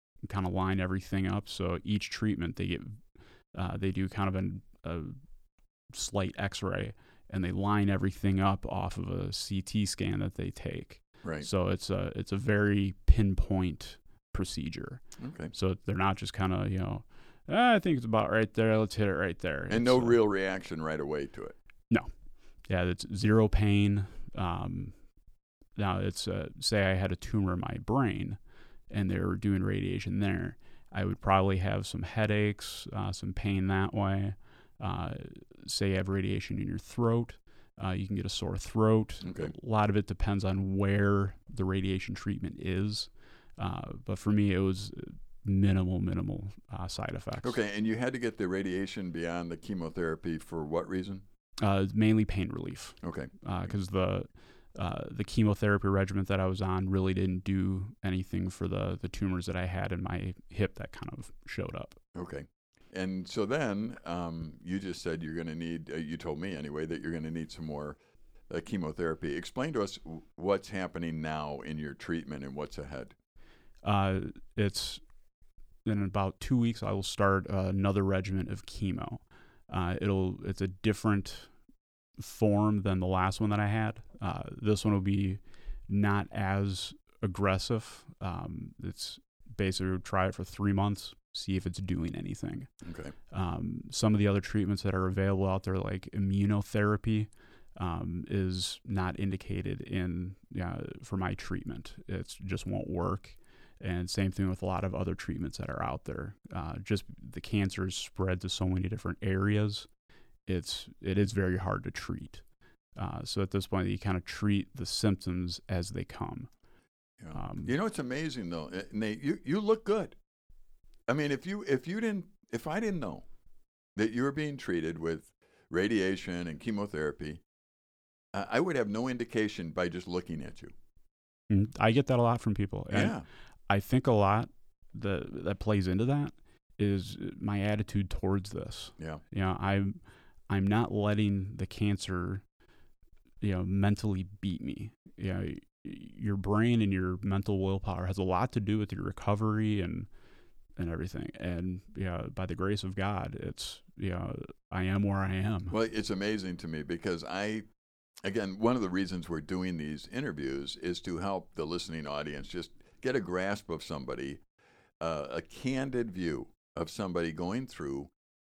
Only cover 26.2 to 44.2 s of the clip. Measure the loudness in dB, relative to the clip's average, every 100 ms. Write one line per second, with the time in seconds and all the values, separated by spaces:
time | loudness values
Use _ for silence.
26.2 | -4 -4 -6 -6 0 4 4 4 0 -2
27.2 | -2 0 2 2 -2 -4 0 2 2 0
28.2 | -4 -6 -12 -20 -20 -20 -6 0 0 2
29.2 | 0 0 2 2 2 0 0 -2 -2 0
30.2 | 0 0 -4 -8 -16 -18 -10 -4 -2 0
31.2 | 4 6 6 4 2 0 -2 -4 -4 0
32.2 | 2 4 2 0 -6 -10 -8 -4 -4 -4
33.2 | -4 -2 0 2 4 2 2 2 2 2
34.2 | 0 -4 -12 -20 -20 -8 -4 -2 -4 -6
35.2 | -10 -14 -20 -16 -8 0 2 2 2 0
36.2 | 0 -2 -2 -4 -2 -4 -4 2 4 4
37.2 | 0 -6 -20 -20 -20 -8 -4 -2 -2 -2
38.2 | -2 -2 -2 -2 -2 4 6 6 4 -4
39.2 | -8 -6 -6 -6 0 2 4 4 2 0
40.2 | 2 2 2 2 2 2 4 6 6 6
41.2 | 4 -2 -8 -2 0 2 2 0 -2 -4
42.2 | -2 -2 -4 -4 -2 0 0 -2 -6 -12
43.2 | -20 -20 -18 -6 -4 -4 -6 -8 -6 -2